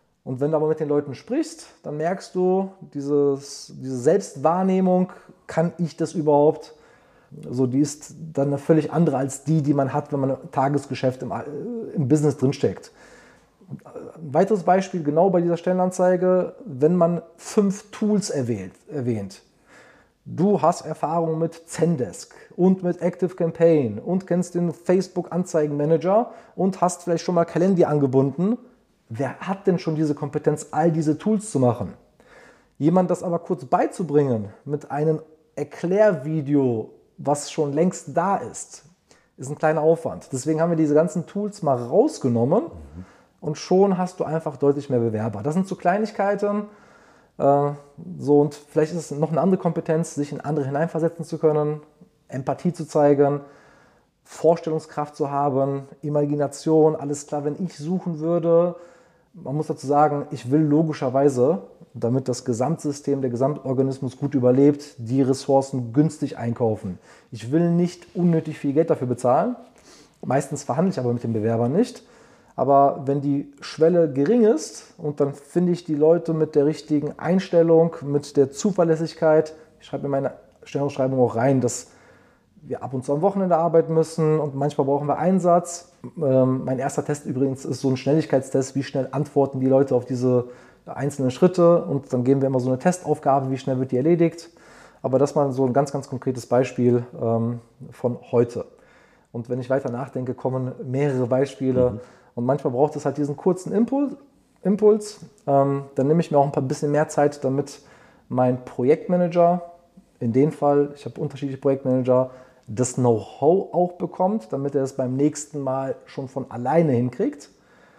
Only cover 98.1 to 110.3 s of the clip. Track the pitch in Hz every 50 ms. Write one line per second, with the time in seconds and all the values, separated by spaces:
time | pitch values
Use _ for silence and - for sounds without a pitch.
98.1 | - - - - - 120 120 120 - - - - - _ _ _ _ _ _ _
99.1 | _ _ _ _ - 120 117 127 123 131 123 117 131 139 139 127 120 120 135 135
100.1 | - 131 127 131 123 - - 127 127 131 127 127 131 - 214 131 123 135 147 147
101.1 | 131 127 127 113 131 131 139 135 - - 131 131 127 127 127 123 104 107 - -
102.1 | - _ _ _ _ 123 120 131 139 143 - 147 123 123 147 147 - 147 - 143
103.1 | 131 151 147 139 143 - - 185 175 180 - 165 190 202 240 233 269 277 285 254
104.1 | - - - _ _ _ _ _ _ _ - 185 208 190 214 208 214 214 208 -
105.1 | - - - - _ _ _ 147 139 139 139 139 139 139 139 - - - 131 143
106.1 | 160 170 165 - 151 143 139 147 - 156 139 131 147 - 156 147 147 147 156 156
107.1 | - - 143 143 143 - - 131 131 143 143 - - - - - - - - _
108.1 | _ _ _ - 123 127 127 127 127 127 - - - - 123 131 156 - - -
109.1 | 180 175 175 175 170 175 170 170 180 175 - - - - _ _ _ - _ _
110.1 | _ _ 127 117